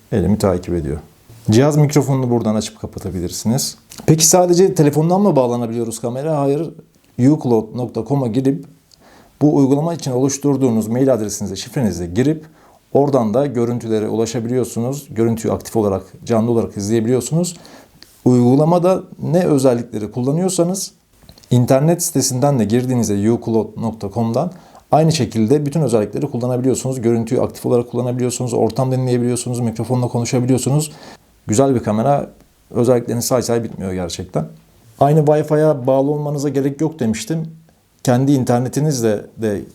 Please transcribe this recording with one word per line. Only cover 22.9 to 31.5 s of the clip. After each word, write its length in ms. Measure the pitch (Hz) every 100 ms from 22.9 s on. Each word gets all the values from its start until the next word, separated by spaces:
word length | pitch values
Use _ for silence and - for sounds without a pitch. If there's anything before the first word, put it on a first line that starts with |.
| 123 104 101 107
ucloud 480 | 117 113 110 104 -
nokta 300 | 113 110 98
com'dan 380 | 117 113 120 180 - - - _
aynı 200 | 147 160
şekilde 540 | 156 104 113 110 147 143
bütün 140 | 165
özellikleri 500 | 135 113 104 131 139
kullanabiliyorsunuz. 680 | 120 123 123 127 117 131 131
Görüntüyü 400 | 113 117 110 120
aktif 260 | 104 - 127
olarak 240 | 123 120
kullanabiliyorsunuz. 640 | 120 127 123 123 - 123
Ortam 380 | 113 113 117 131
dinleyebiliyorsunuz. 680 | 127 127 123 120 120 127 120
Mikrofonla 480 | 117 113 110 123 123
konuşabiliyorsunuz. 840 | 120 117 127 127 127 127 151 156 - - - _ _
Güzel 280 | -